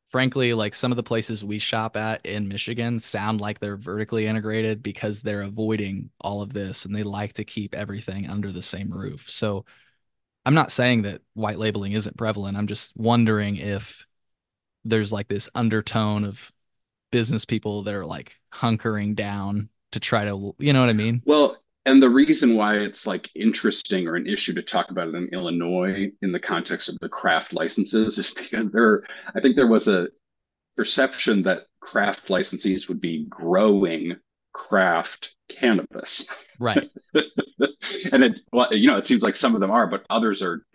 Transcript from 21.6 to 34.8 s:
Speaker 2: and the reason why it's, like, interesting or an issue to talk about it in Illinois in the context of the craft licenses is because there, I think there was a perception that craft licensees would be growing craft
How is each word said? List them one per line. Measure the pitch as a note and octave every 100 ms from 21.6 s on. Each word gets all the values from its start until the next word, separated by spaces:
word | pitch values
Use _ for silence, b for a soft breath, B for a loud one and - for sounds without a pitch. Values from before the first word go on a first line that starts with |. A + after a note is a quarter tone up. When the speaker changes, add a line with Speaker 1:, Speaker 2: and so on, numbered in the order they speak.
| _ _ C3
Speaker 2:
and | C3+
the | C3
reason | B2+ D3+ D3+ B2+ A2
why | G#2 G#2
it's, | G2+ - A2
like, | F#2 - D#2+
interesting | A2 - G#2+ - - F#2 E2
or | E2+
an | F2+
issue | G#2 -
to | E2+
talk | - F#2 -
about | F#2 E2
it | E2+
in | F2+
Illinois | F2+ F2 E2+ E2+ F#2 F#2+ G2 G2 -
in | G2
the | F2
context | - E2+ - D#2+ -
of | D#2
the | D#2+
craft | - - D#2 -
licenses | D#2+ E2 - F#2+ A2 A2 G2+
is | -
because | - - A2+ G#2+
there, | G#2+ A2+ G#2 B B B -
I |
think | C3+ C3
there | A#2+
was | A2 A2
a | F#2 F2 _ _ _ _ _ _ -
perception | A#2+ - C3+ - - G2+
that | F#2 F2 - _
craft | - A2 G2+ - -
licensees | F#2 F#2+ F2+ G2+ F#2 -
would | F2
be | F2 D#2+ D2+
growing | - E2 F#2 G#2+ G2+ F2+ D#2+ E2 F2 _ _ _
craft | - - G2+